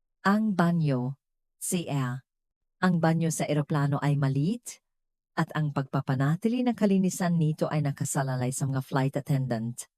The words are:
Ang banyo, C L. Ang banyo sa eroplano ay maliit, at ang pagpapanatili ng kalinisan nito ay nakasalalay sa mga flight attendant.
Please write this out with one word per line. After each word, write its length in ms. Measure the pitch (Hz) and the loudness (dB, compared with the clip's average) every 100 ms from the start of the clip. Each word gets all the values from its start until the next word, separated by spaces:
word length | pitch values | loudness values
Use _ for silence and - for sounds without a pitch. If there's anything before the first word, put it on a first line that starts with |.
| _ _ | _ _
Ang 320 | 190 214 220 | 0 2 2
banyo, 640 | 185 170 170 151 127 127 139 _ _ _ _ | 2 4 4 2 0 -2 -6 _ _ _ _
C 320 | - 180 160 | -4 -4 -2
L. 320 | 143 127 131 - _ _ _ _ _ | -2 -2 -6 -12 _ _ _ _ _
Ang 180 | 185 170 | 0 4
banyo 300 | 160 165 160 | 2 2 0
sa 140 | - - | -2 -2
eroplano 500 | 151 147 156 143 143 | -2 0 0 2 0
ay 160 | 143 | 0
maliit, 680 | 143 139 139 160 240 - - _ _ _ _ _ | 2 0 0 0 -2 -8 -18 _ _ _ _ _
at 160 | - 160 151 | -4 -4 -2
ang 160 | 151 | -2
pagpapanatili 880 | 143 139 147 143 131 139 165 226 254 | -2 -2 -4 -2 0 0 0 0 0
ng 160 | 247 233 | -2 0
kalinisan 560 | 208 190 180 - 175 | 2 4 2 0 0
nito 320 | 170 151 156 170 | 2 2 0 -2
ay 160 | 151 | 0
nakasalalay 720 | 143 - 131 - 139 131 127 | -2 -2 -2 -2 -2 -2 -2
sa 160 | 135 139 | -2 -2
mga 120 | 131 - | -2 -2
flight 280 | 135 135 139 | 0 0 -2
attendant. 560 | - 139 131 113 117 - - | -2 0 0 -2 -4 -8 -16